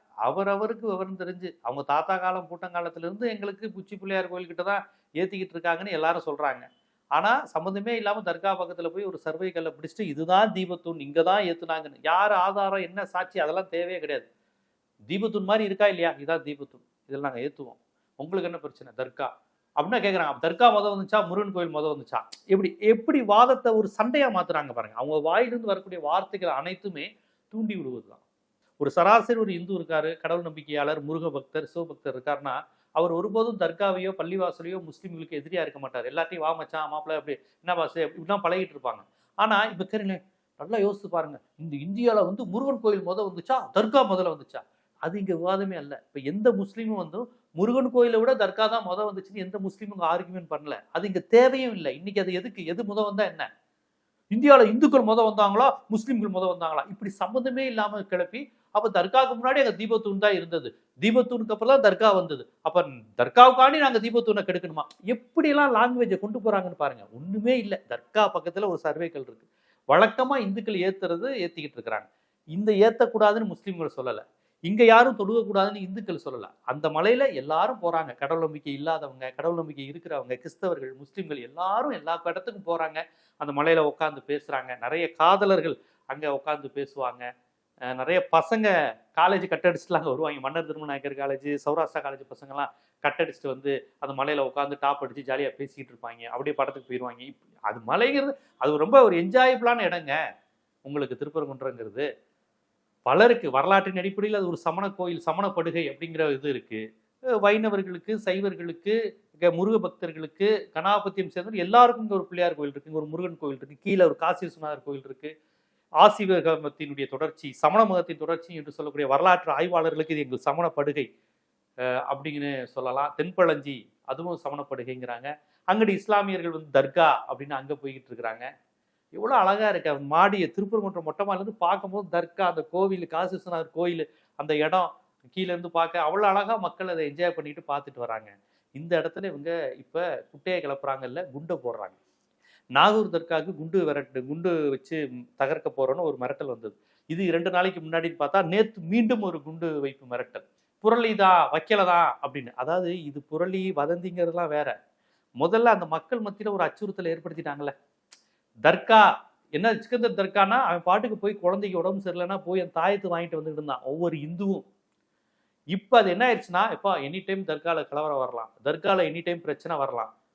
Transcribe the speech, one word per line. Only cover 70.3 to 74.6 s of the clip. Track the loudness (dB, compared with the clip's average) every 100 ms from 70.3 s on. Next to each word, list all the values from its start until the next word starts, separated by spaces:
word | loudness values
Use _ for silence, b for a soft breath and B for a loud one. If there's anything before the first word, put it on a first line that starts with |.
| 0
இந்துக்கள் | -2 -4 -4 -2
ஏத்துறது | -2 -2 -4 -4 -4 -6
ஏத்திக்கிட்டு | -6 -8 -12 -12
இருக்கிறாங்க. | -8 -8 -8 _ _ _ -10
இந்த | -2 2
ஏத்தக்கூடாதுன்னு | 6 6 4 0 4 4 4 -2
முஸ்லீம்கள் | -6 -10 -6 -6 -6
சொல்லல, | -6 -8 -12 _ _
இங்க | _